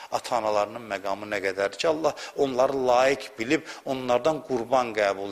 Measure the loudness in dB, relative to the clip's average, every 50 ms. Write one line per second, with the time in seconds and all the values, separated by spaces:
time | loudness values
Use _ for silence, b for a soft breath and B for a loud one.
0 | B B -6 -6 -4 0 -2 0 2 2 2 2 0 0 -4 -12 -8 -6 -6 -6
1 | -4 -4 -6 -4 -4 -4 -4 -2 -2 -2 0 0 0 -2 -2 -2 0 0 0 2
2 | 0 -2 -2 B B B B 0 0 0 4 2 2 2 2 2 2 4 4 6
3 | 6 4 2 0 -4 -12 -8 -6 -2 0 0 0 0 B B B B -6 -6 -4
4 | 0 0 0 2 2 2 0 0 -4 -2 -2 -2 0 2 2 2 2 2 2 2
5 | 2 2 2 0 -4 -6